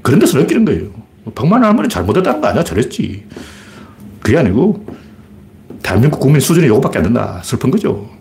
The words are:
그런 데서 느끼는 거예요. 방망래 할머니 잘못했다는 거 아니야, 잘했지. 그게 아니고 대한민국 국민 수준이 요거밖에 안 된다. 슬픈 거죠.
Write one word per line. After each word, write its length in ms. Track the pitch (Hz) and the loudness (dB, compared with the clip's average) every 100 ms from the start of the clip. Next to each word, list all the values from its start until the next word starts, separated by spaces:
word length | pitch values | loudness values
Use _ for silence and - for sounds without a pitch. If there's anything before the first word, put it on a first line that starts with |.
그런 180 | - 147 | 4 4
데서 200 | 311 131 | 4 2
느끼는 260 | - 277 202 | 2 2 0
거예요. 240 | 123 - - - - - - | -2 -6 -14 -20 -18 -16 -4
방망래 320 | 139 233 220 | 0 2 4
할머니 200 | 226 262 | 2 0
잘못했다는 520 | - 87 180 185 220 | -4 0 0 0 -2
거 60 | 101 | -2
아니야, 160 | 127 | -2
잘했지. 640 | 170 - - - 95 95 - - - - - - - - - - | -2 -2 -4 -6 -8 -8 -16 -20 -20 -20 -20 -20 -20 -20 -20 -8
그게 160 | - 147 | 0 2
아니고 480 | 98 107 190 - - - - - - - - - - - | 2 2 0 -2 -8 -18 -20 -20 -20 -20 -20 -20 -20 -12
대한민국 360 | - 95 143 151 | -2 2 2 2
국민 200 | 135 147 | 2 2
수준이 240 | - 170 147 | 4 4 4
요거밖에 300 | 110 165 - | 4 2 -2
안 40 | |
된다. 360 | 92 117 101 101 | 0 0 -2 -10
슬픈 260 | - - 127 | -8 -4 0
거죠. 400 | 202 127 101 104 - | 0 -2 -4 -8 -20